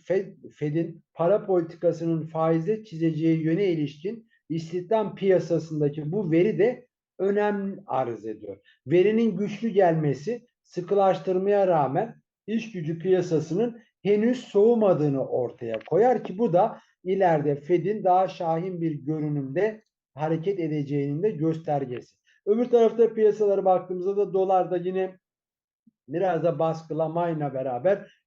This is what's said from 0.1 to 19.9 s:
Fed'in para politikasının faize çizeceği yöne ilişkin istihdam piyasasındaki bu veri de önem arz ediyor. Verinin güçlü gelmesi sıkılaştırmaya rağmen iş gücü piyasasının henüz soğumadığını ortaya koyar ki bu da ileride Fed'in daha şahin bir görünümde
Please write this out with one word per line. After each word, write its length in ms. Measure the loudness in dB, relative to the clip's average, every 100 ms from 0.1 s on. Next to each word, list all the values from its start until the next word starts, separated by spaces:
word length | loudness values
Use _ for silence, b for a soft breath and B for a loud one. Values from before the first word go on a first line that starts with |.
| -4 -4 -14 -20
Fed'in 480 | -8 -4 -2 -4 -8 _
para 320 | -2 2 2 2
politikasının 800 | 0 0 -2 -2 0 -2 -2 -2
faize 580 | -2 2 2 0 -4
çizeceği 580 | -6 -2 -2 2 2 2
yöne 240 | 2 0 0
ilişkin 640 | 0 -2 -6 -10 -10 _ _ -8
istihdam 680 | -8 -6 -8 -2 -2 -2
piyasasındaki 1000 | -2 2 2 4 -2 -2 -2 -2 -2 -6
bu 180 | -4 0
veri 280 | 2 2 2
de 280 | 0 0 -12 _ _ -4
önem 600 | -2 0 0 -2 -6 -10 -6
arz 400 | -4 -4 -6 -10
ediyor. 300 | -12 -12 -16 b b 0
Verinin 500 | 2 4 4 0 0
güçlü 320 | -6 -4 -2
gelmesi 800 | 2 4 4 0 -2 -4 -8 _ _
sıkılaştırmaya 1040 | _ -10 -2 2 2 2 0 -2 2 2 4
rağmen 560 | 2 2 0 -4 -8 _ _ -6
iş 260 | -6 -4
gücü 260 | -8 -6 -4
piyasasının 800 | 0 2 2 -2 0 0 -2 -4 B _
henüz 360 | 0 2 2 0
soğumadığını 920 | 0 4 6 6 4 4 2 0 -2
ortaya 500 | -2 -4 -6 -8 -8 0
koyar 380 | 2 4 2
ki 140 | -2 -2
bu 140 | 2
da 260 | 2 2 B B B
ileride 520 | -4 2 4 2 0 -2
Fed'in 480 | 0 0 0 -2
daha 240 | 2 4 2
şahin 520 | -2 -2 -2 -4 -4
bir 120 | -4
görünümde 880 | -4 -6 -4 -2 -4 -4 -2 -2 -4 _